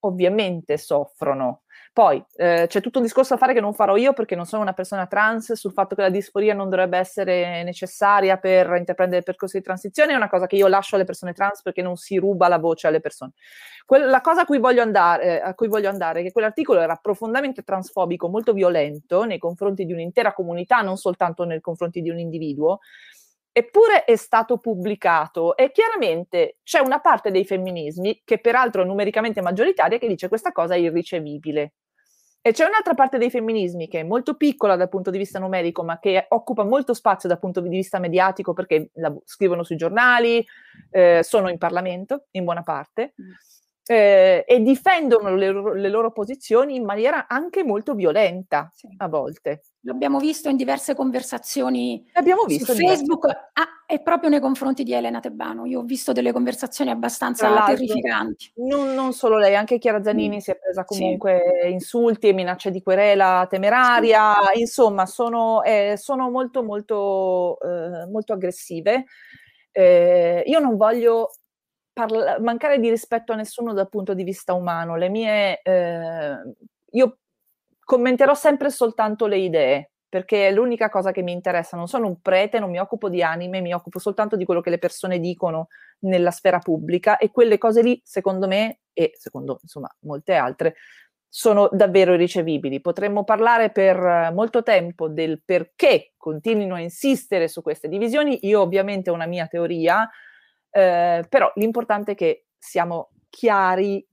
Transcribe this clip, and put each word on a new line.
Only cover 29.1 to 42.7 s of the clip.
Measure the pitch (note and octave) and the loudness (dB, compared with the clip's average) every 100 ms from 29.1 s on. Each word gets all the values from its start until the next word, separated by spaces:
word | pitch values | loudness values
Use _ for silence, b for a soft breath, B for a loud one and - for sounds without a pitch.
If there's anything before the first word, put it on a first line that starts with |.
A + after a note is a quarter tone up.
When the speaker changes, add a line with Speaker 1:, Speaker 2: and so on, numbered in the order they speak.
| G#3+ A3+ G#3 | -2 -4 -4
Speaker 1:
maggioritaria, | F3+ F#3 C#4+ F#4 E3+ A3+ | -4 0 0 2 0 0
che | A#3+ | -2
dice: | F3 F#3 | -4 -4
"Questa | A3 F4+ | -4 -4
cosa | - E3+ F3 | -4 -2 0
è | |
irricevibile". | E3+ E3 E3 F3 D3+ D3 D#3 D3+ D3 _ _ _ _ _ _ _ | 0 -2 -4 -8 -8 -12 -6 -6 -6 _ _ _ _ _ _ _
E | - | -2
c'è | A3+ E4 | 2 2
un'altra | A4 G#4+ | 2 0
parte | E4+ C4 C4 | 2 2 2
dei | A#3+ | -2
femminismi | B3 A3+ A3 F#3 F3 E3 | -2 -4 -2 -4 -6 -8
che | E3 | -8
è | |
molto | D#3+ A3+ B3+ C#4+ | -4 -4 -4 -2
piccola | D4 - G#3+ F3+ | -2 0 0 2
dal | F3+ | 0
punto | F#3+ F#3 | -2 -6
di | F#3 | -6
vista | G3 G3 | -6 -8
numerico, | F#3 F#3 E3+ E3+ | -6 -4 -4 -6
ma | E3+ E3 | -8 -4
che | G3+ F#3 - | 0 0 0
occupa | A#3 A3+ A3+ | -4 -2 -4
molto | G3+ C4 C4+ | 0 0 -2
spazio | A#3 - F#3+ F#3 | -2 0 0 -2
dal | F3 | -4
punto | F#3+ F3+ | -4 -6
di | F3 | -4
vista | F3+ F#3+ G3 | -6 -4 -6
mediatico, | F3+ F3 F#3 F#3+ G3 | -2 2 0 0 -8
perché | E3+ F3+ D#3 D#3 | -6 0 -2 -2
la, | - D#3+ D3 _ | -6 -6 -6 _
scrivono | - G3 F3 | -2 -2 0
sui | E3+ E3 | -6 -6
giornali, | E3 G3+ B3 A#3+ A#3 A#3 A3+ B B B B | -4 0 2 4 2 0 -2 B B B B
eh, | F#3+ F3+ E3+ | 4 6 6
sono | E3 A3 F#3 | 4 2 0
in | E3+ | -2
Parlamento, | F3 F3 F#3 F3+ G3 C#4+ _ | -2 -2 -4 -8 -8 -10 _
in | F#3+ F3 | -8 -4
buona | E3+ | -4
parte, | E3+ | -6